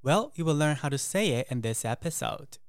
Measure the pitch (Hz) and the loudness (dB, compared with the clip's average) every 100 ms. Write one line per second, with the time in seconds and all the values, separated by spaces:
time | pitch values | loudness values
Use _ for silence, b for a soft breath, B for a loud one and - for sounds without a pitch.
0 | 127 175 285 - 165 147 151 143 147 139 | 2 2 0 -2 0 4 4 2 0 -2
1 | - 190 208 120 127 123 113 113 113 117 | -2 0 2 2 0 -2 -2 -2 -2 -4
2 | 170 - 58 - - - | -4 -4 -4 -4 -10 -20